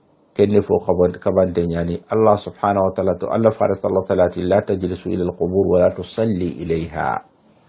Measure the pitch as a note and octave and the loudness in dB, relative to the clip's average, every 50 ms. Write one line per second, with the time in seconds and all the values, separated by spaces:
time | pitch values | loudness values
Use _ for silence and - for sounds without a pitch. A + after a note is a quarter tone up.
0 | _ _ _ _ _ _ _ - G#2 G2+ G#2 G#2 F#2+ - G2 F2+ - - F2+ F2 | _ _ _ _ _ _ _ 0 2 4 4 2 2 2 0 0 0 0 2 2
1 | F2+ F2+ F2 - - G2+ F#2 F#2+ F#2 F2+ F2 F2 F2 E2+ E2 E2+ E2+ E2+ E2+ - | 2 0 0 -2 -4 -2 2 2 2 2 0 -2 -2 0 0 -2 -2 -4 -4 -6
2 | - - G#2+ A2 A2 G#2+ G#2 G2+ - - - - - G2+ G2+ G2 F#2+ F#2+ F#2+ - | -6 -4 0 2 4 4 2 2 -2 -8 -10 -4 -2 0 2 2 0 0 0 -2
3 | F#2+ F#2+ F2 F2+ F#2+ - - A2 A2+ A2 G#2 - G#2 G2 G2 - - G2+ F#2+ F#2+ | -2 -2 -2 -2 -4 -4 0 2 2 2 2 2 0 -2 -2 -2 -2 -2 -2 -2
4 | F#2+ - G2 F2+ F2+ F2 - F2 F2 F2+ G2 G#2 G#2+ - G2+ F2+ F#2 F2 F2+ F2 | -2 0 2 2 2 2 0 -2 -2 0 0 0 2 0 -2 -2 -2 -4 -6 -6
5 | - F#2 F#2 F#2 F2+ F2 - - F2 F2 F#2 G2 G2 F2 F2+ F2+ F2+ F2 - - | -6 -6 -4 -2 -2 -4 -4 -4 -4 -2 0 0 2 2 4 4 4 2 0 -2
6 | F2 - - - A2 A#2 G#2 F2 F2+ F2 - - E2 E2+ E2 E2 E2 - D2+ D#2+ | -10 -8 -4 -2 -2 -2 0 -2 -2 -4 -6 -6 -6 -4 -4 -4 -4 -6 -6 -6
7 | D2+ C2 A#1 - - _ _ _ _ _ _ _ _ | -4 -4 -4 -6 -8 _ _ _ _ _ _ _ _